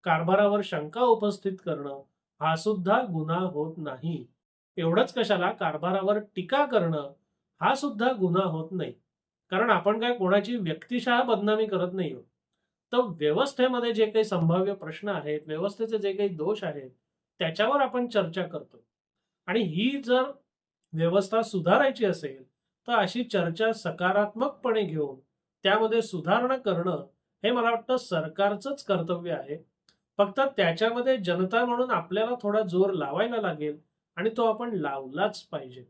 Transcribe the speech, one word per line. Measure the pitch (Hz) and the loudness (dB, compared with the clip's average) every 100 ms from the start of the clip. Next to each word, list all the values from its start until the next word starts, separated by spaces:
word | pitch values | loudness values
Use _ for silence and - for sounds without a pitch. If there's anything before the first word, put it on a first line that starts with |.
कारभारावर | 180 160 165 196 208 208 | 2 2 4 6 6 4
शंका | 196 160 151 233 | 0 -6 -6 2
उपस्थित | 247 220 208 202 196 185 170 | 4 4 2 0 -4 -4 -6
करणं | 147 143 139 139 _ _ _ | -4 -6 -10 -14 _ _ _
हा | 156 165 | 0 2
सुद्धा | 214 202 180 233 240 | 0 0 2 2 2
गुन्हा | 165 156 170 | -4 -2 -2
होत | 185 147 156 160 | -2 -4 -6 -6
नाही. | 147 131 165 151 123 _ _ _ _ - | -10 -6 -6 -6 -10 _ _ _ _ -2
एवढंच | 165 180 - | 2 2 2
कशाला, | 247 214 196 180 | 0 0 2 0
कारभारावर | - 170 151 170 190 190 208 208 - | 0 -4 -2 -2 0 2 0 -2 -8
टीका | 185 269 285 | -2 0 2
करणं | 226 170 156 139 - _ _ _ _ | 2 2 -2 -6 -14 _ _ _ _
हा | 185 269 | 0 2
सुद्धा | 285 208 247 | -2 0 0
गुन्हा | 240 185 180 | 2 2 2
होत | 190 160 160 | 0 -2 -6
नाही, | 185 131 - _ _ _ _ _ | -6 -6 -10 _ _ _ _ _
कारण | 190 233 | 0 2
आपण | 185 202 220 | 4 2 0
काय | 240 | 0
कोणाची | 240 185 202 208 247 | 0 2 2 2 -4
व्यक्तिशः | 175 151 - 247 247 240 | -4 -6 -4 -4 0 0
बदनामी | 254 208 208 214 214 | 2 0 2 0 0
करत | 185 180 | -2 -2
नाही | 185 160 | -2 -6
आहोत. | 127 - _ _ _ _ _ _ | -6 -18 _ _ _ _ _ _
तर | 240 233 160 | 0 0 0
व्यवस्थेमध्ये | 151 165 277 - 254 247 240 | 0 2 0 2 2 2 0
जे | 214 214 | 2 2
काही | 220 | 2
संभाव्य | 214 180 165 175 190 | 2 2 2 2 0
प्रश्न | 196 156 156 208 | -2 -8 -8 -6
आहेत, | 180 147 151 151 | -4 -4 -6 -4
व्यवस्थेचे | 156 190 208 226 220 | -4 -4 -4 -4 -2
जे | 196 | -2
काही | 196 202 | 0 -2
दोष | 165 160 214 | 0 -2 -2
आहेत, | 180 143 131 _ _ _ _ _ | -4 -8 -12 _ _ _ _ _
त्याच्यावर | 165 165 220 285 | -4 0 2 4
आपण | 262 247 240 | 2 0 0
चर्चा | 214 175 170 | 0 0 -4
करतो. | 170 156 - - _ _ _ _ _ _ - | -6 -8 -14 -20 _ _ _ _ _ _ -2
आणि | 214 | 0
ही | 190 156 240 277 | 0 0 0 -2
जर | 233 254 262 269 _ _ _ _ _ | 0 2 2 -6 _ _ _ _ _
व्यवस्था | 160 165 190 196 220 | -2 2 2 2 0
सुधारायची | 226 196 165 226 269 214 208 | 0 -2 2 4 4 2 -2
असेल, | 160 143 135 131 _ _ _ - | -2 -6 -12 -20 _ _ _ -2
तर | |
अशी | 240 190 240 | 0 0 -2
चर्चा | 240 202 170 165 220 | -2 -2 -2 0 0
सकारात्मकपणे | 220 170 - 180 202 208 226 277 - 247 220 | 0 -6 -2 0 2 0 -2 -4 -2 -2 0
घेऊन | 190 156 143 131 _ _ _ _ | 0 -2 -4 -6 _ _ _ _
त्यामध्ये | 190 214 220 226 | 2 4 4 2
सुधारणा | 220 180 151 220 247 262 | 0 -4 2 2 2 0
करणं | 214 170 180 151 139 _ _ _ | 0 0 0 -4 -8 _ _ _
हे | 214 | 0
मला | 247 233 | 2 2
वाटतं | 233 226 254 | 0 0 -2
सरकारचंच | - 170 160 175 196 202 277 277 | 0 -2 -2 0 0 0 -6 -8
कर्तव्य | - 190 165 175 175 | -2 -2 0 -4 -4
आहे. | 151 131 156 - _ _ _ _ - | -6 -6 -10 -12 _ _ _ _ 0
फक्त | 196 196 269 - | 0 2 0 2
त्याच्यामध्ये | 175 165 220 240 254 262 | 0 2 0 0 0 0
जनता | 180 175 185 226 247 | 0 0 2 0 0
म्हणून | 240 254 | 0 0
आपल्याला | 190 165 190 226 247 | 0 -2 -2 -2 -2
थोडा | 208 208 | 0 0
जोर | 202 180 196 | 0 2 2
लावायला | 185 139 156 233 233 | 0 -2 -2 0 0
लागेल | 196 151 151 151 _ _ _ - | -4 -4 -6 -6 _ _ _ -4
आणि | 214 220 | -4 0
तो | 226 | 0
आपण | 220 240 | 0 -4
लावलाच | 202 147 135 131 147 208 208 | -4 -4 -6 -8 -2 -2 -4
पाहिजे. | - 151 135 123 | -12 -12 -12 -18